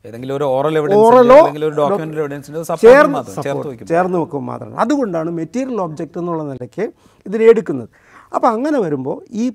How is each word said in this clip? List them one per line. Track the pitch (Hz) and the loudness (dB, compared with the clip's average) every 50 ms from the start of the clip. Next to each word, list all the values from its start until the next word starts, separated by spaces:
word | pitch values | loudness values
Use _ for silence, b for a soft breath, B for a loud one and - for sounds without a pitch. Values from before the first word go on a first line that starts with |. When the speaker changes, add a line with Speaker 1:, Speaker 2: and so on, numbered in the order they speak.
| - | -20
Speaker 1:
ഏതെങ്കിലും | 107 110 117 127 131 135 | -18 -16 -12 -10 -8 -6
ഒരു | 139 147 | -4 -2
ഓറൽ | 139 127 131 139 156 156 156 | -2 0 0 0 0 0 0
എവിഡൻസ് | 151 170 196 208 | 0 2 4 4
Speaker 2:
ഓറലോ | 220 226 240 254 247 240 254 294 | 6 6 6 6 8 8 8 6
Speaker 1:
അല്ലെങ്കിൽ | 330 320 147 151 151 | 6 4 0 -4 -4
ഒരു | 156 147 | -4 -2
ഡോക്യുമെന്ററി | 151 147 139 - 160 156 160 151 151 | 0 0 0 0 -2 -4 -6 -6 -6
എവിഡൻസിന്റെ | 151 143 143 147 139 - 147 165 160 | -6 -6 -8 -10 -14 -12 -12 -10 -8
സപ്പോർട്ട് | 156 170 156 | -8 -2 4
Speaker 2:
ചേർന്ന് | - 226 254 285 302 285 - | 8 8 8 8 6 4 0
Speaker 1:
മാത്രം, | 143 120 - | -4 -8 -8
Speaker 2:
സപ്പോർട്ട് | - 156 139 143 | -10 -8 -6 -6
Speaker 1:
ചേർത്ത് | 139 139 131 151 | -6 -6 -8 -10
വയ്ക്കും. | 127 113 - - | -12 -12 -6 -2
Speaker 2:
ചേർന്ന് | 160 170 185 185 185 175 | 0 0 0 0 -2 -4
വെക്കും | 156 - - 143 127 | -4 -4 -6 -8 -8
മാത്രമാണ്. | 123 120 117 117 110 120 | -10 -10 -12 -12 -10 -6
അതുകൊണ്ടാണ് | - 208 226 302 285 254 202 170 165 160 170 | -4 -2 -2 0 -2 -2 -2 -4 -6 -6 -6
മെറ്റീരിയൽ | 170 160 165 160 - 247 262 262 247 208 | -6 -8 -8 -8 -6 -6 -6 -6 -6 -6
ഒബ്ജക്റ്റ് | 185 165 156 143 170 143 - 175 | -6 -6 -8 -10 -12 -12 -10 -10
എന്നുള്ള | 170 175 170 160 151 | -8 -6 -6 -6 -8
നിലയ്ക്ക് | 147 135 123 123 127 _ - 208 247 b b b b b b - | -8 -10 -12 -14 -12 _ -8 -8 -8 b b b b b b -12
ഇതിനെ | 196 190 226 226 | -8 -2 4 6
എടുക്കുന്നത്. | 226 226 220 180 - 151 127 113 B B B B B B B B B - | 6 6 4 2 -4 -6 -6 -8 B B B B B B B B B -4
അപ്പോൾ | 262 294 262 | 0 0 0
അങ്ങനെ | 220 220 262 311 302 262 | 0 0 -2 -2 -2 -2
വരുമ്പോൾ | 202 160 147 131 127 139 185 277 - - | -2 -2 -4 -4 -6 -6 -8 -10 -12 -12
ഈ | - 208 233 254 | -8 -6 -6 -6